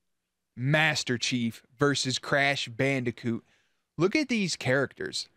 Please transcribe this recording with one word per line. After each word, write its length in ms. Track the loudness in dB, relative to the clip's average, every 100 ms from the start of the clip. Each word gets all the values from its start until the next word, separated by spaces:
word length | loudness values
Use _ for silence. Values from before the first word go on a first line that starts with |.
| _ _ _ _ _
Master 640 | -6 2 4 4 2 -2 -2
Chief 440 | 0 0 -2 -4 -14 0
versus 420 | 2 2 -2 -4
Crash 500 | -2 2 2 0 -4
Bandicoot. 760 | -2 0 0 -2 -4 -4 -4 -6 _ _ _ _ 0
Look 180 | 2
at 140 | 2 0
these 280 | 0 0 -2
characters. 720 | 0 2 0 -4 -8 -8 -10